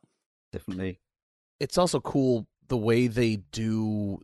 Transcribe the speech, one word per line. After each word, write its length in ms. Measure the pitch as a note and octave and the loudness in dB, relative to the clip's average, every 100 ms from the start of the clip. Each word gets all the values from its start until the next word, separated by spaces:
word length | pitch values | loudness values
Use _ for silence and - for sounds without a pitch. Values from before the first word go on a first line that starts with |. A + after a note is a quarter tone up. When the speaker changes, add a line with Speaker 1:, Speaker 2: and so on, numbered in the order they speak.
| _ _ _ _ _ | _ _ _ _ _
Speaker 1:
Definitely. 480 | F#2+ - F#2 F#2+ F#2 _ _ _ _ _ _ | -14 -10 -8 -8 -8 _ _ _ _ _ _
Speaker 2:
It's 200 | C#3+ - | -4 0
also 220 | F3+ C#3+ | 2 0
cool 460 | - C#3+ C3 A#2+ G#2 _ _ | -2 0 2 2 -2 _ _
the 80 | B2+ | -2
way 300 | G#2+ A#2 B2 | 2 4 4
they 300 | A2+ A#2 G#2+ | 2 0 0
do 840 | F#2 - A2+ A2 A2 G#2+ G2+ G2 | -6 -6 -2 0 0 -2 -2 -6